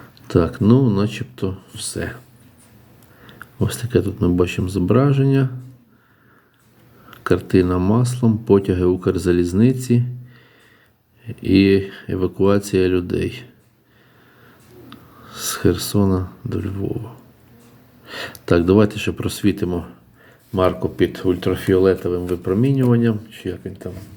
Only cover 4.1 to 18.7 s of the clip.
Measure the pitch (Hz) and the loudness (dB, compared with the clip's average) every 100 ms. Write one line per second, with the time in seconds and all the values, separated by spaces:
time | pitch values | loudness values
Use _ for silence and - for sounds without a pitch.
4.1 | 92 90 90 90 - 92 95 90 113 143 | -2 0 2 0 -2 -4 -2 2 2 2
5.1 | 139 139 135 131 - - - _ _ _ | 2 2 2 0 -4 -16 -20 _ _ _
6.1 | _ _ _ _ _ _ _ _ _ - | _ _ _ _ _ _ _ _ _ -20
7.1 | - - 87 - 95 90 90 92 117 123 | -14 -2 -2 2 2 2 0 2 2 0
8.1 | - 113 104 - 98 98 90 90 90 95 | 0 0 0 4 2 4 0 2 0 0
9.1 | 90 90 87 87 95 123 127 123 120 120 | 0 2 2 2 2 2 2 0 0 0
10.1 | - - - _ _ _ _ _ _ _ | -6 -16 -20 _ _ _ _ _ _ _
11.1 | _ 110 - - 98 98 98 95 - - | _ -16 -10 2 4 6 4 0 -12 -10
12.1 | 92 92 - 98 101 98 95 92 92 90 | -4 -4 0 2 2 2 0 2 0 -2
13.1 | 90 - - - _ _ _ _ _ _ | -4 -4 -8 -18 _ _ _ _ _ _
14.1 | _ _ _ - _ - - - - - | _ _ _ -20 _ -20 -20 -20 -20 -20
15.1 | - - - - - 95 85 - 104 98 | -20 -20 -12 -10 0 0 0 -2 0 2
16.1 | 92 92 - - 101 95 98 98 - - | 0 -4 -10 -8 -6 -6 -6 -6 -8 -10
17.1 | - - _ _ - - - _ _ - | -16 -20 _ _ -20 -20 -20 _ _ -18
18.1 | - - - - 87 85 | -14 -14 -14 0 2 6